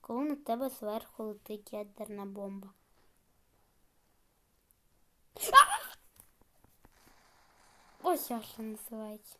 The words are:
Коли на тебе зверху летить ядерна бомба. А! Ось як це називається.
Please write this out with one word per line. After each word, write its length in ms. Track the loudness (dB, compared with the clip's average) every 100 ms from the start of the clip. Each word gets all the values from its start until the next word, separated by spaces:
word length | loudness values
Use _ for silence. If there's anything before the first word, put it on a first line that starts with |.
| -4
Коли 160 | -4
на 120 | -2 -4
тебе 340 | -2 -2 -2
зверху 540 | -6 -6 -6 -8 -10
летить 500 | -10 -10 -12 -12 -10
ядерна 520 | -10 -10 -12 -10 -8 -10
бомба. 440 | -8 -8 -10 -14 -20 _ -20 -20 -20 _ -20 _ -20 -20 _ -20 _ _ -20 _ _ _ _ _ -20 _ _ -20 _ -20 -8
А! 520 | 10 10 10 4 -4 -16 -20 -20 -20 -20 -20 -20 -20 -20 -20 -20 -20 -20 -20 -20 -20 -20 -20 -20 -20 -2
Ось 300 | 2 2 0
як 120 | -6 -8 -10
це 60 |
називається. 760 | -10 -8 -10 -10 -10 -12 -18